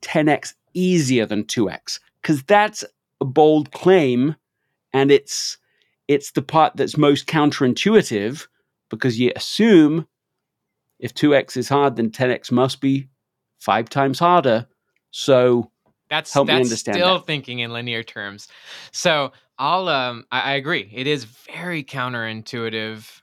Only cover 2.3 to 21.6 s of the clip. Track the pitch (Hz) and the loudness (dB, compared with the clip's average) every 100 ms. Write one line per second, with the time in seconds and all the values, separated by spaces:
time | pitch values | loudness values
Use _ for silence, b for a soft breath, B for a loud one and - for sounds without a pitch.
2.3 | 143 139 202 214 - - _ _ - 135 | -2 2 2 2 -4 -16 _ _ -8 -2
3.3 | 143 156 151 139 - 180 190 135 123 143 | 4 4 4 0 0 4 4 4 2 0
4.3 | 156 _ _ _ _ _ 135 139 139 - | -2 _ _ _ _ _ 0 4 4 2
5.3 | - - - _ _ _ _ - 143 - | -8 -8 -10 _ _ _ _ -2 -2 -2
6.3 | 156 135 160 151 - - 151 147 143 - | -6 0 2 2 0 -4 2 2 2 0
7.3 | 160 147 - 131 123 196 214 - 107 107 | 0 2 2 0 0 4 4 2 -2 -4
8.3 | 147 - _ _ _ _ 113 131 113 123 | -6 -14 _ _ _ _ -4 -2 0 0
9.3 | - - - 226 185 147 165 - _ _ | -2 -6 0 4 6 4 0 -6 _ _
10.3 | _ _ _ _ _ _ _ - - 147 | _ _ _ _ _ _ _ -12 -2 2
11.3 | 143 - 131 120 139 143 117 113 - 127 | 2 2 -6 -2 0 2 0 -4 -2 -2
12.3 | 117 - 123 131 - 139 135 135 _ _ | -2 -2 0 0 0 -2 -2 -6 _ _
13.3 | _ _ _ - 113 117 143 139 135 170 | _ _ _ -2 -2 -2 -2 -2 2 2
14.3 | 180 131 113 - _ _ _ _ - - | 4 4 0 -2 _ _ _ _ -6 2
15.3 | 127 127 120 113 _ _ _ - 151 - | 4 4 2 -2 _ _ _ -6 -6 -2
16.3 | 143 143 151 123 113 120 104 180 180 - | 0 2 2 0 -4 -4 0 0 0 -4
17.3 | 147 123 123 117 117 120 117 113 113 101 | -8 -8 -10 -8 -8 -8 -8 -10 -12 -12
18.3 | 101 - B B B B - 180 151 131 | -14 -20 B B B B -4 0 0 -2
19.3 | - b - 139 185 180 139 123 117 - | -10 b -6 -2 -2 0 -2 -2 -8 -8
20.3 | 123 127 139 135 160 101 113 135 143 113 | -6 -4 -4 -4 -6 -8 -8 -4 -4 -8
21.3 | _ - 160 | _ -20 -14